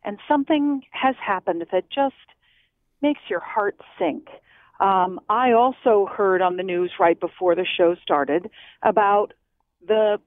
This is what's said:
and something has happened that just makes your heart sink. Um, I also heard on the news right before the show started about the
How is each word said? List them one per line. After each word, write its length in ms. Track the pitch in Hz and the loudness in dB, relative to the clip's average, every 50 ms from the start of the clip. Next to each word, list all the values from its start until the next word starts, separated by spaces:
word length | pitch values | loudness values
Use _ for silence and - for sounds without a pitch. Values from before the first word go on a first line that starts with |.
| _ | _
and 160 | - 208 202 - | -10 -12 -12 -2
something 560 | - 302 294 277 - 330 294 285 294 285 269 262 _ | 0 0 0 2 0 0 0 0 0 -2 -4 -6 _
has 240 | - - - 269 262 - - | -10 -2 -2 -2 -2 -2 -4
happened 400 | - 202 185 - - 175 165 170 - | -6 -6 -4 -2 -4 -4 -4 -4 -4
that 140 | - 185 185 _ | -4 -4 -4 _
just 260 | - - 277 269 - _ _ _ _ _ _ _ _ _ _ _ _ _ _ _ _ _ | -4 -2 -2 -2 -2 _ _ _ _ _ _ _ _ _ _ _ _ _ _ _ _ _
makes 200 | - 294 294 - - - | -2 -2 -2 -2 -6 -8
your 120 | 202 175 | -8 -8
heart 380 | - - - - 202 208 - _ - - - - | -8 -6 -4 -2 -2 -2 -4 _ -16 -20 -8 -4
sink. 280 | 190 165 135 - - - - - _ _ _ _ _ _ _ _ | -4 -4 -4 -6 -12 -20 -20 -20 _ _ _ _ _ _ _ _
Um, 400 | - 196 196 185 180 185 185 180 _ _ | 0 2 2 2 0 0 -4 -10 _ _
I 240 | 208 226 254 254 233 | -2 0 2 2 4
also 540 | 226 240 262 254 - - 262 220 208 196 | 4 4 2 0 0 0 2 4 4 2
heard 360 | 185 - - 208 196 185 185 185 | 0 -2 -2 0 2 2 2 0
on 140 | 180 180 | 0 -2
the 60 | 180 185 | -2 -6
news 280 | 190 175 175 180 180 - - | -6 -4 -4 -4 -4 -2 0
right 220 | - 175 170 - | 2 2 2 0
before 340 | - 170 - - 185 180 170 | -4 -10 -8 -2 0 0 0
the 120 | 170 185 175 - | 0 0 -4 0
show 180 | - 185 170 175 175 _ | 2 2 2 2 -2 _
started 480 | - 175 147 143 135 143 170 180 214 _ - - - - _ - | -2 -2 -2 0 0 -2 -4 -4 -6 _ -20 -20 -20 -20 _ -2
about 520 | 220 208 220 208 202 202 208 208 202 - _ _ _ _ _ _ _ _ _ _ | 0 2 2 2 2 2 2 0 -2 -6 _ _ _ _ _ _ _ _ _ _
the 320 | 170 214 220 214 214 208 202 _ | -2 0 0 2 0 0 -4 _